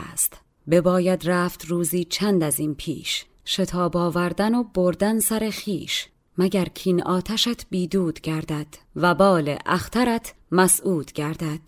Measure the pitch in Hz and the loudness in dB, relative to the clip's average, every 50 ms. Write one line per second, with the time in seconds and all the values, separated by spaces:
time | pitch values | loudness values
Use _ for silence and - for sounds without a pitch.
0 | - - - - - - - - _ _ _ _ - 147 165 180 165 180 180 185 | -8 -8 -4 -4 -4 -4 -4 -10 _ _ _ _ -2 2 4 4 4 4 4 4
1 | 175 185 185 - - 170 180 180 175 175 - - - 156 175 175 170 160 180 180 | 4 2 2 0 0 0 0 0 0 -2 -4 -8 -6 -4 -2 -2 -2 0 -2 -2
2 | 170 165 - - 190 214 202 175 160 151 147 - 151 151 143 - - 170 139 - | -2 -2 -4 -2 0 2 2 2 2 0 0 -2 -2 -4 -4 -4 -6 -8 -6 -6
3 | - - - - - _ _ _ - - - - 185 - 170 180 180 170 165 175 | -6 -6 -6 -6 -8 _ _ _ -10 -6 -2 -2 -2 -2 0 0 0 0 0 0
4 | 175 175 156 175 175 175 170 - 202 220 233 247 240 - - 185 180 180 165 - | 0 0 0 0 0 0 0 0 0 2 2 0 0 -2 0 2 2 2 2 2
5 | 202 208 226 220 202 - 220 220 220 214 196 - - 208 190 151 - 147 - - | 2 2 2 2 0 0 0 -2 -2 -4 -6 -6 -6 -4 -4 -4 -4 -4 -6 -6
6 | - - _ _ _ _ - - 185 190 196 196 175 160 - - - 190 180 175 | -6 -8 _ _ _ _ -2 0 0 2 2 2 0 -2 -4 -4 0 2 2 2
7 | - - 180 185 180 - 220 226 - 240 233 - - - 180 185 180 160 - 196 | 2 0 0 -2 -2 -2 -2 -2 0 -2 -2 -6 -6 -6 -4 -2 -2 0 0 0
8 | 180 160 156 - - 160 160 156 156 - 156 147 147 - - - _ _ - 147 | 0 0 -2 -4 -4 -4 -4 -4 -4 -4 -4 -6 -6 -8 -14 -20 _ _ -4 0
9 | 160 175 175 151 196 196 185 165 147 147 - - - - 170 180 - - - 226 | 2 4 4 6 6 6 6 4 2 0 -4 -4 -2 -2 -2 -2 -2 -2 0 0
10 | 247 240 226 233 - - - _ _ - 165 175 185 180 - - - 202 185 156 | 2 2 0 -2 -4 -8 -18 _ _ 0 4 4 6 6 4 2 0 0 0 -2
11 | 135 - - - 147 151 160 - 170 156 151 160 - | -2 -6 -6 -6 -6 -4 -4 -6 -6 -6 -6 -8 -12